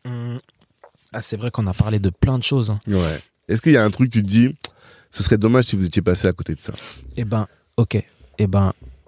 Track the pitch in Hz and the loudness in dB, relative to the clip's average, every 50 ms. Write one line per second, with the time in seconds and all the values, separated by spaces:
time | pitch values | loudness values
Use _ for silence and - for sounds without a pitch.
0 | - 123 123 120 117 120 120 127 - _ _ _ _ _ _ _ - - _ _ | -14 -12 -10 -8 -8 -8 -10 -10 -14 _ _ _ _ _ _ _ -20 -20 _ _
1 | _ _ - 117 - - 113 101 110 120 - - 113 92 92 - - 107 110 104 | _ _ -12 -8 -8 -6 -6 -6 -6 -6 -4 -2 -2 -2 0 0 0 0 0 0
2 | 98 95 87 - - 135 131 123 117 - 143 135 113 107 107 104 - 107 101 92 | 0 0 -2 0 0 0 0 0 -2 0 0 0 0 0 -2 -4 -4 -2 0 0
3 | 87 80 78 71 - _ _ _ _ - 101 113 - 165 151 123 107 107 92 - | 0 0 -2 -6 -10 _ _ _ _ -4 -4 0 4 4 6 6 4 4 2 0
4 | 135 123 113 113 104 95 98 113 120 131 151 - - - - _ _ - - - | 0 0 2 0 0 2 4 4 4 4 2 -4 -12 -14 -14 _ _ -20 -20 -20
5 | _ _ - - 95 - 120 107 101 113 120 127 120 - - 95 95 87 - 104 | _ _ -8 -4 0 2 2 2 4 4 4 4 2 2 0 -2 -2 0 0 0
6 | 87 90 90 - - 92 87 - - - 78 - - - - - - - - - | 0 2 0 2 0 -2 -2 -2 -6 -8 -8 -8 -10 -12 -14 -14 -14 -18 -20 -20
7 | - - - - 117 104 107 110 107 - _ _ _ _ _ - 117 - - 104 | -20 -14 -8 -8 -6 -4 -4 -4 -4 -6 _ _ _ _ _ -2 0 0 0 -4
8 | - _ _ _ - - _ - 107 95 95 101 98 95 - _ - - - - | -4 _ _ _ -20 -12 _ -2 -2 0 2 2 2 0 0 _ -12 -20 -20 -20
9 | _ | _